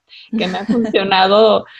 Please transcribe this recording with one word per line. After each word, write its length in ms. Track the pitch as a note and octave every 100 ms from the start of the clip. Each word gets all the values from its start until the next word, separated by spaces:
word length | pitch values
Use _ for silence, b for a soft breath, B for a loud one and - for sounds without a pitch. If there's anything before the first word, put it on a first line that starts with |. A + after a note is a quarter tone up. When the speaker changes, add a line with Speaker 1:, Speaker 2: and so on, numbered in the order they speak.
| _ B B A3
Speaker 1:
Que 120 | G3+
me 100 | F#3
ha 80 | G#3
Speaker 2:
<laughs> 0 |
Speaker 1:
funcionado 960 | A#3+ A3 G#3+ G3 F#3 F#3+ G#3 A3 G3+ -